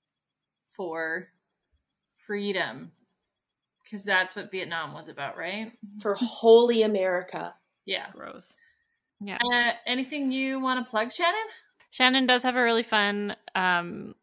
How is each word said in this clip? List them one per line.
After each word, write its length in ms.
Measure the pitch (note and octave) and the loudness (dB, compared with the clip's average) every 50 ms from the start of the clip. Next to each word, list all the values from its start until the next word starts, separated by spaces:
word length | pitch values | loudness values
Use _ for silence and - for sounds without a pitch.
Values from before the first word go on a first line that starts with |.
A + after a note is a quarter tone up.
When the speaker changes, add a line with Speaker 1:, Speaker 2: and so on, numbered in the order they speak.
| _ _ _ _ _ _ _ _ _ _ _ _ _ _ _ | _ _ _ _ _ _ _ _ _ _ _ _ _ _ _
Speaker 1:
for 520 | - F#3+ E3+ D#3+ E3 D#3+ D#3+ E3 F3+ F3+ - _ _ _ _ _ _ _ _ _ _ _ _ _ _ _ _ _ | -8 -8 -6 -4 -4 -4 -4 -4 -6 -8 -12 _ _ _ _ _ _ _ _ _ _ _ _ _ _ _ _ _
freedom. 760 | _ _ - G#3 G3+ G3+ G3+ F#3+ F#3 D#3 A#2+ A2+ - E3 E3+ - _ _ _ _ _ _ _ _ _ _ _ _ _ _ _ _ _ _ - | _ _ -6 -6 -2 -2 -2 0 0 -2 -4 -6 -10 -14 -18 -20 _ _ _ _ _ _ _ _ _ _ _ _ _ _ _ _ _ _ -16
'Cause 140 | G#3+ G3 F#3+ | -14 -8 -2
that's 320 | G#3 F#3+ F#3 F3+ F3+ - | 2 2 2 2 0 -4
what 160 | G3+ F#3 D#3 F#3 | -10 -10 -8 -8
Vietnam 420 | F#3 F3+ D#3 E3+ E3 D#3 C#3+ D#3 | -8 -6 -6 -6 -8 -8 -8 -12
was 140 | D#3 D#3 D#3 | -14 -16 -14
about, 280 | C#3 C#3+ C#3 A#2+ - | -12 -10 -8 -8 -8
right? 360 | - E3 F3 G3 G#3+ A3 G#3+ - _ - - - G#3 | -8 -8 -8 -8 -8 -10 -12 -14 _ -20 -18 -14 -6
Speaker 2:
For 140 | - G#3 G3+ | -2 -2 -2
holy 680 | - B3 A3+ - - A3+ A3+ A3+ A#3 A#3+ A#3+ A#3+ A3 G#3+ | 0 -2 -4 -4 2 8 10 10 10 10 8 4 4 2
America. 720 | G#3+ G#3 F#3+ F#3 F#3 F3+ F#3 F#3 - F#3 D#3+ E3+ F3 - - _ _ _ _ _ | 2 2 0 0 0 0 -2 -4 -6 -10 -10 -10 -10 -12 -16 _ _ _ _ _
Speaker 1:
Yeah. 220 | G3 F#3 - - G3 - | -8 -8 -8 -8 -10 -14
Speaker 3:
Gross. 400 | - - - - - - - - _ _ _ _ _ _ _ _ _ _ _ _ - | -16 -16 -16 -16 -18 -20 -20 -20 _ _ _ _ _ _ _ _ _ _ _ _ -14
Yeah. 180 | G3+ G3+ F#3+ - B3 B3 A#3+ | -12 -8 -4 -2 0 0 2
Speaker 1:
Uh, 200 | A#3+ A#3+ A#3 - - - | 2 2 0 -2 -2 -4
anything 460 | A#3 B3 C4 C4 C4 D#4 D4 C#4 C4 | -4 -4 -4 -4 -6 -6 -4 -2 -2
you 300 | C4 C4+ C4+ C4 C4+ C4+ | -2 -2 -2 -2 -2 -2
wanna 240 | C4 C4 B3+ B3 A#3 | -2 -2 -2 -2 -4
plug, 280 | - - G#3+ A3+ B3 - | -2 -2 -2 -2 -2 -2
Shannon? 220 | - E4+ E4+ F#4+ A4 A4+ A4 - - - _ _ _ _ _ | 0 0 0 0 0 -4 -8 -10 -16 -20 _ _ _ _ _
Speaker 3:
Shannon 360 | - - B3+ B3+ B3+ C4+ C4 B3 | -2 2 2 4 4 4 4 4
does 160 | B3+ B3 B3+ | 4 4 2
have 100 | B3+ A#3+ | 2 2
a 80 | B3+ A#3+ | 2 2
really 220 | A#3 A#3 A3+ A#3 | 4 2 2 0
fun, 500 | - A3 G#3+ G3+ G3+ G3+ G#3 G#3 G3+ - - _ - - | 2 2 2 2 2 0 -2 -4 -6 -6 -10 _ -6 -4
um, 580 | F#3+ F#3 F3+ F3+ F3 F3 F3 - - - - - - | 0 0 2 2 0 0 -4 -8 -10 -12 -14 -16 -20